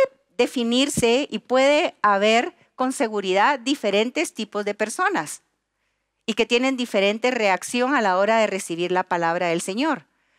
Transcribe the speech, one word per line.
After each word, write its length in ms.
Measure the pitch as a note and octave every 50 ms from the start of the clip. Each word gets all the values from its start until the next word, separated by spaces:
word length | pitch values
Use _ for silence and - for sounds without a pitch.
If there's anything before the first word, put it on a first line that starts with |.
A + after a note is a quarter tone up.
| C5+ C5+ _ _ _ _ _
definirse 920 | - A#3+ C#4+ - B3+ A#3 A#3 A#3+ B3+ C4+ C#4+ - - - A#3 A3+ C4 C#4+ -
y 80 | - G#3+
puede 560 | - - B3 B3+ C4 C#4 D4 D4 F4 D#4 - _ -
haber 540 | G#3 - G3 G3+ A3 A3 A#3 B3+ - - _ _ _ _
con 180 | - B3+ B3+ B3+
seguridad 680 | - C4 A3 G#3+ G3+ F#3+ F#3+ F#3 G3 G#3 B3+ D4 C4
diferentes 760 | A3+ B3+ D4 - - G#3+ F#3+ G3+ A3 B3+ - D4+ F4 - -
tipos 300 | - A3 - - G#3 G#3
de 100 | G#3 G#3
personas 680 | - G#3+ G#3+ - - F#4 G4 G4 F3+ D3+ C#3+ - - _ _ _ _ _ _ _ _ _ _ _ _ _ _ _ _ - -
y 60 | G#3+
que 100 | - A3+
tienen 320 | G#3+ A#3+ A#3+ B3+ C4+ C4+
diferente 540 | A#3+ B3 - - G#3 F#3+ G3+ G#3 A3 - B3
reacción 640 | B3 A#3+ G#3+ G3 F#3 F3+ - - - A#3+ B3 B3+ D4
a 80 | C4+ A3
la 160 | G3 F#3 F#3
hora 180 | G3 G#3 A3+
de 100 | A3+ A3
recibir 460 | G3+ F#3+ F#3+ - - F3 E3 F3 F3 F3+
la 120 | F3+ F#3
palabra 420 | - F#3 F3 E3+ E3 E3+ F3 F3+
del 160 | F3 E3 E3+ -
Señor. 420 | - F#3+ A3 C#4+ D#4+ C#4+ F3+ - _ _ _ _ _ _